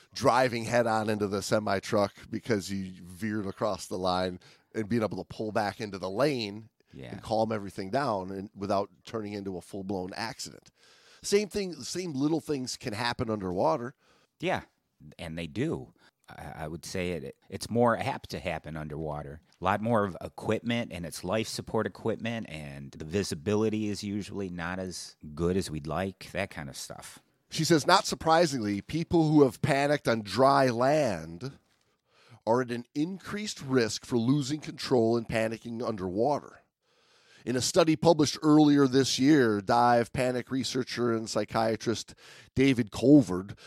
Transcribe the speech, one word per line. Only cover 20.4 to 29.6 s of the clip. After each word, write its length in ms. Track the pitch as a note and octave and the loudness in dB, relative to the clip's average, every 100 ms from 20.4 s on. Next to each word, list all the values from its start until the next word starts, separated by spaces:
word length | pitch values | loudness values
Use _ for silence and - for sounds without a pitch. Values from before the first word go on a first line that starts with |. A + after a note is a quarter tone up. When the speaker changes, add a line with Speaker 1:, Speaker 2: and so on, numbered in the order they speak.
| - A2 A#2 A#2+ A2+ | -4 -2 -2 -4 -4
Speaker 2:
and 120 | F2 E2 | -8 -10
it's 180 | - | -8
life 240 | F2+ A2 A2 | -4 -2 -2
support 380 | - - A2+ G#2 | -6 -4 -2 -2
equipment, 640 | - A#2 G#2+ A2 A#2 G#2 | -4 -4 -4 -4 -6 -8
and 420 | D#2 C#2+ C#2 C#2 | -12 -12 -12 -14
the 140 | D#2+ D#2 | -12 -4
visibility 840 | F#2+ F#2+ F2 E2 G#2 A2 G#2+ G#2 | -2 -2 -4 0 2 2 0 -4
is 140 | G2 | -4
usually 460 | G#2 G2+ F#2 G2 G2 | -6 -6 -6 -8 -8
not 300 | F2 E2+ F#2 | -6 -6 -6
as 360 | F#2+ E2 - - D#2 D2+ | -8 -10 -14 -16 -14 -2
good 220 | E2+ F#2 | 0 0
as 120 | F2 | 0
we'd 180 | D2+ D2 | -6 -4
like, 420 | D#2 G2 - - | -4 -4 -6 -10
that 180 | E2+ G2 | -6 -6
kind 200 | - C#2 | -6 -12
of 80 | - | -12
stuff. 420 | - - - - _ _ _ | -14 -14 -18 -20 _ _ _
Speaker 1:
She 140 | - | -4
says, 240 | D#3 E3 D3+ | 2 4 8
"Not 180 | F#3 - | 6 6
surprisingly, 760 | - E3 E3 F3 C3+ G#2 G2+ | -2 2 4 4 0 -2 -4
people 460 | - D#3 E3 E3+ D#3 | -4 -6 0 2 6
who 140 | D3+ | 8
have 180 | C3+ - | 6 4